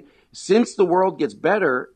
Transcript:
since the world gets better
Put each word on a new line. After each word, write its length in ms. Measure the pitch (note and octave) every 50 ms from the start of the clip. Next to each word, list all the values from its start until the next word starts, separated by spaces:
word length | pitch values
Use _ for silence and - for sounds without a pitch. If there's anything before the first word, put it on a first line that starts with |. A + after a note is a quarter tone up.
| - _ _ _ _ _ _
since 420 | - - - G3 A3+ A#3+ - -
the 100 | - G3
world 320 | F3 F#3 F#3 F#3 F#3+ D#3+ C#3+
gets 160 | D3+ A2+ G2+
better 560 | - - D#3+ G3+ G#3+ F#3 C#3+ B2+ B2+ - - _